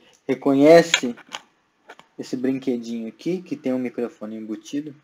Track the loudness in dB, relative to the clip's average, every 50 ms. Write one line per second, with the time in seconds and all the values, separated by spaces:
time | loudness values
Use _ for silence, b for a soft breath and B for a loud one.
0 | b b b b _ -4 -4 -2 0 2 4 6 8 8 10 8 8 6 2 -2
1 | -2 -4 -8 -10 -14 -18 -18 -18 -18 _ _ _ _ _ _ _ _ -20 -20 -20
2 | -20 _ _ -16 -10 -8 -6 -4 -2 -2 -2 -2 -2 -4 -4 -4 -4 -6 -8 -8
3 | -8 -10 -12 -8 -6 -6 -6 -6 -6 -10 -12 -8 -4 -4 -4 -2 -4 -6 -6 -6
4 | -8 -8 -8 -12 -14 -12 -12 -12 -10 -10 -10 -12 -10 -10 -10 -8 -8 -10 -14 -18